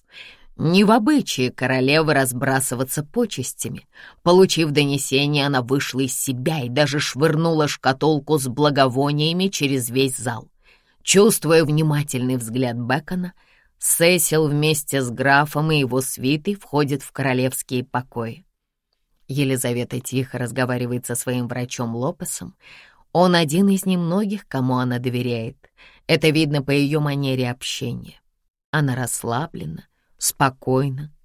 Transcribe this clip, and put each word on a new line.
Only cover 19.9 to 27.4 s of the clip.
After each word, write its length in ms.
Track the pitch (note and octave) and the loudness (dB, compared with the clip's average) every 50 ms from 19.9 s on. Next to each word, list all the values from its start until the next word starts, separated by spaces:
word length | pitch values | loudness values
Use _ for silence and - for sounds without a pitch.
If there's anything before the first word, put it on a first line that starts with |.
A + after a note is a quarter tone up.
| - B2 | -6 -8
тихо 380 | - - B2 C3 B2+ - - | -8 -4 -4 -4 -4 -4 -4
разговаривает 680 | B2 B2+ A#2 A2+ B2+ B2+ B2 B2 B2 B2 A#2+ B2 A#2+ - | -6 -6 -4 -2 -2 -2 -2 -2 -2 -2 -4 -4 -6 -4
со 100 | - A#2+ | -6 -8
своим 320 | - - C3 B2 B2 A#2+ | -6 -4 -4 -4 -4 -4
врачом 480 | A2+ A#2+ B2 B2 B2 - - B2 A#2 A#2 | -4 -6 -6 -8 -8 -6 -6 -6 -4 -4
Лопесом. 600 | A#2 B2 D3+ F3+ - F3+ - - - - - - _ _ - - - - - _ _ _ _ | -4 -4 -4 -6 -6 -8 -10 -10 -10 -12 -14 -18 _ _ -20 -20 -20 -20 -20 _ _ _ _
Он 240 | - D#3 F#3 F#3 F3 | 2 4 4 6 6
один 320 | E3+ E3+ C#3 D3 F3+ G3+ G3+ | 4 2 2 2 2 4 4
из 160 | G3 F#3+ - | 4 2 2
немногих, 600 | F#3+ F#3 F3+ E3+ E3 F3 G3+ A3+ G3 G#3+ G3 - | 0 0 0 0 0 0 0 -2 -2 -4 -8 -8
кому 300 | - - C3+ B2+ B2+ B2+ | -6 -4 -2 0 0 0
она 220 | B2 B2+ B2 B2 A#2+ | 0 0 0 -2 -2
доверяет. 580 | B2 B2+ A#2+ B2 B2+ B2 A#2+ A2+ A2+ A#2+ C3 _ _ _ _ _ - - _ _ _ | -4 -4 -4 -2 -2 -2 -4 -4 -6 -8 -12 _ _ _ _ _ -20 -20 _ _ _
Это 220 | - E3 D#3 D#3 D#3 | 0 2 4 4 4
видно 340 | D3 D#3 D#3+ D3 D3 C#3+ C3+ | 4 4 2 2 0 -2 0
по 80 | C#3 | 0
ее 300 | C#3 C#3+ C#3+ C#3 D3+ D#3 | 2 2 2 2 2 0
манере 500 | D3 D3 C#3 C#3+ C#3+ C3+ C3 B2+ | 0 0 0 -2 -2 -2 0 0